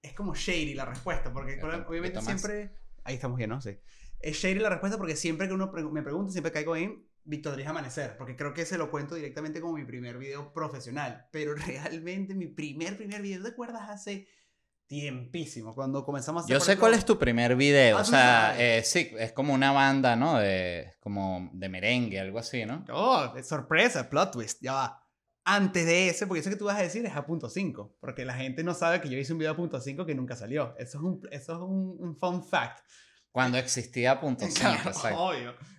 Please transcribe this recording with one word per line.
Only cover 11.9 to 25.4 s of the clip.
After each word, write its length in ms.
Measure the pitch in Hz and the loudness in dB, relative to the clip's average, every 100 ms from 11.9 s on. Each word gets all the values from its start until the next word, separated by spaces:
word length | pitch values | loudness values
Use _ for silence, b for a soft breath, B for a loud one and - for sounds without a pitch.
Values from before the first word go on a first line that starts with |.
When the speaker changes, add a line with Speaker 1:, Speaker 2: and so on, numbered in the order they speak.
| 160 165 190 190 | -8 -8 -6 -6
Speaker 1:
mi 140 | 190 165 | -6 -8
primer, 480 | 151 156 139 165 202 | -8 -8 -6 -8 -6
primer 240 | 208 208 | -10 -8
video, 200 | 202 185 | -6 -6
¿te 60 | 208 | -8
acuerdas? 380 | 240 240 233 208 | -10 -10 -10 -12
Hace 380 | 208 208 196 - _ _ _ _ _ _ | -12 -10 -10 -12 _ _ _ _ _ _
tiempísimo, 840 | 143 143 127 123 170 156 - 110 | -8 -6 -8 -8 -8 -8 -10 -12
cuando 320 | 113 135 139 | -6 -4 -4
comenzamos 380 | 139 143 139 165 | -4 -6 -4 -4
a 20 | 156 | 2
hacer 100 | 135 | 4
Speaker 2:
Yo 40 | |
sé 120 | 139 | 6
Speaker 1:
por 80 | 196 | 6
Speaker 2:
cuál 120 | 220 | 8
Speaker 1:
ejemplo 180 | 226 - | 6 6
Speaker 2:
es 40 | 220 | 4
tu 20 | |
primer 340 | 127 117 120 | 6 4 4
video, 440 | 127 143 143 123 104 | 6 8 10 10 8
Speaker 1:
Ah, 20 | |
Speaker 2:
o 40 | |
Speaker 1:
¿tú 60 | 101 | 6
Speaker 2:
sea, 360 | 135 123 117 110 | 8 10 10 8
Speaker 1:
sabes? 120 | 117 | 6
Speaker 2:
eh, 220 | 120 113 | 6 6
sí, 280 | 113 175 156 110 | 4 0 0 -2
es 140 | 113 | -4
como 220 | - 143 | -2 2
una 160 | 135 135 | 4 6
banda, 460 | 139 139 139 127 117 | 6 6 6 4 4
¿no? 220 | 147 143 | 4 4
De, 520 | 101 92 90 87 - - | 4 2 0 -4 -8 -12
como 500 | - 101 95 92 90 | -8 -4 -2 -2 -6
de 160 | 92 95 | -8 -8
merengue, 500 | 92 101 123 117 98 | -2 2 2 0 -2
algo 220 | 95 104 | -4 -6
así, 260 | 113 127 110 | -6 -6 -6
¿no? 180 | 143 - | -8 -8
Speaker 1:
Oh, 400 | 131 226 240 127 123 | 0 2 2 2 -6
es 100 | 123 | -6
sorpresa, 640 | 151 123 160 233 190 123 | -8 0 4 4 2 -2
plot 220 | 143 190 | 0 0
twist, 280 | 123 110 - | -2 -8 -6
ya 120 | 127 | -4
va. 340 | 135 123 - _ _ _ _ | -2 -4 -6 _ _ _ _